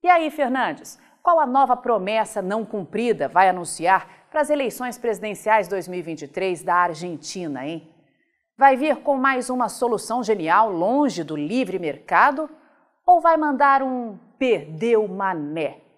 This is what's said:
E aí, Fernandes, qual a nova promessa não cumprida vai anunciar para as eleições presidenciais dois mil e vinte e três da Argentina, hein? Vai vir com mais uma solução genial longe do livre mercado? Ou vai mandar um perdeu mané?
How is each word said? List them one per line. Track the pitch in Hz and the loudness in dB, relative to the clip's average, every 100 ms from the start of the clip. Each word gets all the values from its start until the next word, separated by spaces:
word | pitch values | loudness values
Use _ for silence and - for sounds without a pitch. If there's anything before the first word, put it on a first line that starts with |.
E | 349 | 4
aí, | 349 311 | 4 2
Fernandes, | 311 269 262 214 143 - - _ _ | -2 -2 0 -2 -4 -14 -20 _ _
qual | - 330 | 2 2
a | 277 | 4
nova | 254 269 247 | 2 2 2
promessa | 247 226 185 220 214 - | 0 0 0 -2 -2 -4
não | 185 214 214 | -4 -4 -4
cumprida | 214 170 208 240 185 143 | -8 -6 -4 -2 0 0
vai | 175 190 | 4 4
anunciar | 180 170 - 170 185 - - _ | 2 -6 -4 2 2 0 -20 _
para | 311 | -2
as | 285 | 0
eleições | 294 254 - 247 233 | 0 -2 -4 -10 -6
presidenciais | 240 202 214 196 220 214 175 | -6 -4 -6 -6 2 2 2
dois | 190 170 | -6 -6
mil | 180 | -10
e | |
vinte | 160 156 | -8 -12
e | 139 | -10
três | - 190 175 | -6 -4 -4
da | - 175 | 0 2
Argentina, | 175 156 180 156 - 190 170 135 | 2 -2 -10 -12 -12 -10 -8 -8
hein? | 139 165 - _ _ _ _ _ _ _ | -10 -12 -14 _ _ _ _ _ _ _
Vai | 277 262 | 4 4
vir | 302 262 | 0 -2
com | - 269 | -2 0
mais | 262 262 240 | 0 0 -4
uma | 254 233 | -4 -4
solução | - 240 214 - 233 | -2 -2 -2 -2 -6
genial | 214 208 160 185 220 | -2 -2 2 4 4
longe | 180 180 262 285 165 | 0 0 2 0 -2
do | 156 156 | -6 -6
livre | 147 240 220 185 | -4 -2 -2 -4
mercado? | 165 139 - 175 247 277 302 - _ _ _ _ - | -6 -8 0 4 4 2 -8 -12 _ _ _ _ 4
Ou | 359 | 6
vai | 330 320 | 6 2
mandar | 302 262 277 269 | 0 2 4 4
um | 269 254 233 185 _ _ | 0 -6 -8 -14 _ _
perdeu | 262 196 147 156 226 226 214 | 0 0 -2 -4 2 2 2
mané? | 185 190 175 147 160 143 - _ | -4 -4 -4 -6 -4 -6 -6 _